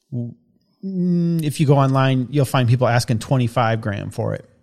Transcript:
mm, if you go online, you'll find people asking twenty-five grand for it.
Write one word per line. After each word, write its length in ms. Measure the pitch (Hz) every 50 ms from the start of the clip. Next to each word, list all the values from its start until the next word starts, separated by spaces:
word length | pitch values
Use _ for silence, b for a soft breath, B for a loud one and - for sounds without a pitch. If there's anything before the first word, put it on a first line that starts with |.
| _ _ - 120 120 117 - - _ _ _ _ _ _ _ _ -
mm, 600 | 190 190 180 175 180 175 175 170 170 170 165 151
if 160 | 147 - -
you 60 | 156
go 120 | 131 147
online, 500 | 139 135 135 135 135 131 135 131 131 127 117
you'll 140 | 139 147 131
find 220 | - - 135 123 113
people 180 | 131 123 127
asking 320 | 113 117 120 - - 120 107
twenty-five 640 | - - 139 131 123 113 - 127 113 113 113 110
grand 320 | 113 113 98 104 98 - -
for 200 | - 110 110 104
it. 140 | - - _ _ _